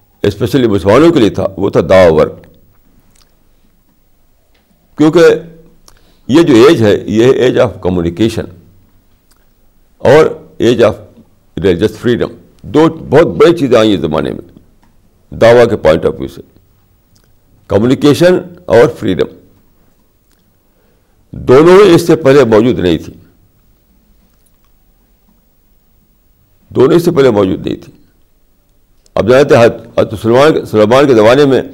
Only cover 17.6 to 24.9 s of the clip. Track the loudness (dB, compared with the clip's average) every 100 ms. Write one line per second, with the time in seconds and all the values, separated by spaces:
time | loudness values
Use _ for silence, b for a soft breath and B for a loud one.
17.6 | -6 -2 -2 0 0 2 0 0 -6 -16
18.6 | 0 2 2 -2 -6 -6 -6 -10 _ _
19.6 | _ _ _ _ _ _ _ _ _ _
20.6 | _ _ _ _ _ _ _ -8 2 2
21.6 | 4 4 4 2 0 0 2 2 2 2
22.6 | 0 -2 -2 -4 -8 -20 _ _ _ _
23.6 | _ _ _ _ _ _ _ _ _ _
24.6 | _ _ _